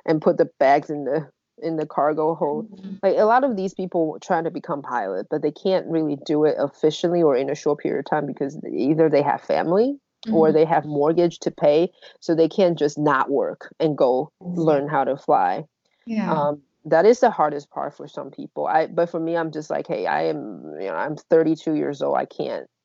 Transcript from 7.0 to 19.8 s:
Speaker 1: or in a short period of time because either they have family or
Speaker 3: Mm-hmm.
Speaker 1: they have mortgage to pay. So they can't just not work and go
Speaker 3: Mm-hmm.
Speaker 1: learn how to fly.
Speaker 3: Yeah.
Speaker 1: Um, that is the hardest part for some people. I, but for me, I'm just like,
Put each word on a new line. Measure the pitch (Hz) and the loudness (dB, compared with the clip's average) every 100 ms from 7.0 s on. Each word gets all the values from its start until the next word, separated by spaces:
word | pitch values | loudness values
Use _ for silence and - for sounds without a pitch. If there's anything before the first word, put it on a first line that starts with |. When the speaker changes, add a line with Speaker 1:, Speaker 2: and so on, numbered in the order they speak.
| 175 175 | 0 2
Speaker 1:
or | 160 127 | 4 2
in | 139 | 0
a | |
short | 151 151 147 | -2 -2 -2
period | 147 - | -2 -4
of | 139 | -2
time | 151 147 | -2 -4
because | - 139 151 - | -4 -6 -8 -8
either | 73 131 160 160 | -2 0 4 4
they | 143 | 4
have | 143 123 | 2 0
family | - 78 160 190 254 285 _ _ 220 | -2 -2 2 2 2 -2 _ _ -2
or | 190 156 | 4 4
Speaker 3:
Mm-hmm. | |
Speaker 1:
they | 156 156 | 4 4
have | 156 | 2
mortgage | 151 147 147 165 175 - | 0 0 2 4 2 0
to | 160 | -6
pay. | - 151 151 180 - - - | 0 2 4 2 -2 -20 -10
So | - | -2
they | 165 165 | 2 2
can't | - 180 156 | 4 2 2
just | 147 151 | -2 0
not | 147 135 - | 2 2 2
work | 139 76 - - - | 0 -2 -6 -14 -4
and | 156 143 | -2 2
go | 135 127 156 _ | 2 2 -2 _
Speaker 3:
Mm-hmm. | 180 175 | -8 -2
Speaker 1:
learn | 156 147 143 | 2 2 0
how | 147 | -2
to | 131 139 | -2 -2
fly. | - 139 90 95 156 _ _ _ | 0 2 2 -2 -8 _ _ _
Speaker 3:
Yeah. | - 220 185 | -8 -4 -2
Speaker 1:
Um, | 156 147 147 _ _ | 0 0 -2 _ _
that | - 160 202 | 0 4 6
is | 247 | 6
the | 240 | 4
hardest | - 151 147 143 | 2 0 -2 -8
part | - 143 - | -10 -10 -10
for | 147 | -14
some | - 139 | -12 -12
people. | - - - 147 | -14 -12 -8 -2
I, | 160 156 | 0 0
but | 160 170 | -2 -2
for | 170 | -4
me, | 165 | -4
I'm | 170 160 | -4 -4
just | 151 156 | -6 -6
like, | 143 | -6